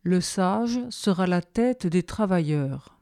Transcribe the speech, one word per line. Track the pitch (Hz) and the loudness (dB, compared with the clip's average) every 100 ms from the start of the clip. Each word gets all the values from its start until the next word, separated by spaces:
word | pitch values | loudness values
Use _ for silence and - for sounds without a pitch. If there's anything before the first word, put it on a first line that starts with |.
Le | 175 180 | 2 0
sage | - - 180 208 233 240 247 | 0 0 0 0 -2 -4 -6
sera | - 208 175 180 | -4 -2 0 2
la | 175 | 0
tête | - - 247 247 175 | 0 0 0 0 0
des | 180 | 0
travailleurs. | 180 - 208 185 151 151 139 135 - _ | -2 -4 0 2 2 0 -2 -6 -12 _